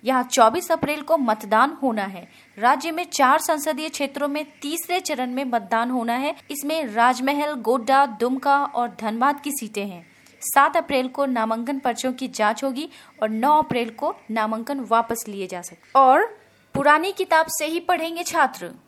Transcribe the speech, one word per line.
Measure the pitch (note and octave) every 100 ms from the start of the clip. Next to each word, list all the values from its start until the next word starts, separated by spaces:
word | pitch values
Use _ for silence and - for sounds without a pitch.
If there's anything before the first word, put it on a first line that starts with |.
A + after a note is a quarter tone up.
यहाँ | G#3+ C4
चौबीस | B3 - A3+ D#4 F4
अप्रैल | E4 C4+ D4
को | D4 D#4+
मतदान | B3 G#3+ G3+ G#3+ C4+ D#4+
होना | C4+ A3
है। | G3 F#3+ F3 - _ -
राज्य | A3+ C#4 D#4
में | D#4+
चार | F4 - C4 D4+
संसदीय | D#4+ D#4 D4 D4+ D#4
क्षेत्रों | - C#4 C#4 C#4+
में | C#4+ D4+ _
तीसरे | C#4+ E4 - F4+
चरण | F4+ C#4 B3+
में | B3
मतदान | C4+ A#3 G3 A3+ A#3+
होना | B3+ A#3
है। | A#3+ C#4+ - -
इसमें | D4 C#4+ D#4+ C#4
राजमहल, | G#3 A#3+ B3 C4 C#4+ D4
गोड्डा, | D4 A3 C4 A3+ C4+ C#4
दुमका | G#3+ A#3+ C4 C#4+ C#4
और | C#4+ - A#3+ -
धनबाद | A3 A3+ C4 C#4+
की | D4
सीटें | C#4+ G#3+ G#3+ G3+
हैं। | F3+ E3+ _ _ _
सात | - - C#4+ C#4
अप्रैल | - C4+ B3+
को | B3+ C#4
नामांकन | B3 A3 A3+ A#3 C#4
पर्चों | B3+ A#3 C4
की | B3+ C4
जांच | - G#3 A3+
होगी | C4+ B3+ D#4 - - -
और | A3
नौ | A3 B3+ D4+
अप्रैल | D4+ B3 A#3
को | A3 D4 G4 _
नामांकन | A3 G#3+ A3 A#3 C#4
वापस | A3+ A3+ A#3 A3+ -
लिए | G3 F#3
जा | F3+
सकते। | F3 - _ C4+
और | C4 C4+ A4+ - _ _ _
पुरानी | - C#4+ D4+ F4+
किताब | - F#4 D#4+ D#4+
से | - D#4
ही | E4
पढ़ेंगे | E4+ F4 E4 E4+
छात्र। | F4 E4+ C4+ C4 F3 -